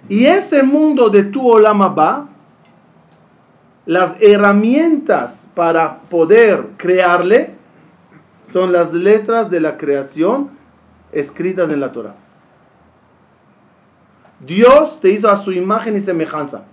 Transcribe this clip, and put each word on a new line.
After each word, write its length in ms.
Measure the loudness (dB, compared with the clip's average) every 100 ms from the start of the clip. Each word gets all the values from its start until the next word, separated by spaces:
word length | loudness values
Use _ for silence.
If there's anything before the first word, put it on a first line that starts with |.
| -4
Y 180 | 0 2
ese 360 | 2 0 0
mundo 460 | 2 2 0 2 2
de 160 | 2
tu 240 | 0 -2 2
Olam 320 | 4 4 2
Abba, 460 | 0 0 -2 -2 -10 _ _ _ _ _ _ _ _ _ _ _ _ _ _ _ -4
las 300 | -2 -2 2
herramientas 1300 | 4 4 4 2 0 0 0 -2 0 -2 -2 -14 _
para 460 | -4 -2 0 -2 -6
poder 640 | -6 -2 4 4 4 0 -6 -10
crearle 800 | -2 0 2 0 2 0 0 -14 _ _ _ _ _ -20 _ _
son 280 | _ -4 -2
las 200 | 0 -2
letras 580 | -2 0 0 0 -4 -2
de 100 | -4
la 160 | -4 -6
creación 760 | -4 -4 -6 -4 -4 -4 -8 -14 _ _ _ _ _
escritas 580 | -10 -10 -8 -8 -4 -4
en 100 | -4
la 120 | -8
Torah. 220 | -10 -16 -20 _ _ _ _ _ _ _ _ _ _ _ _ _ _ _ _ _ _ _ _ _ _
Dios 600 | -8 2 4 4 2 0
te 100 | 0
hizo 200 | 2 0
a 60 | 0
su 160 | -2
imagen 440 | -6 -4 -4 -4 -6
y 40 |
semejanza. 640 | -4 -6 -6 -8 -10 -14 -20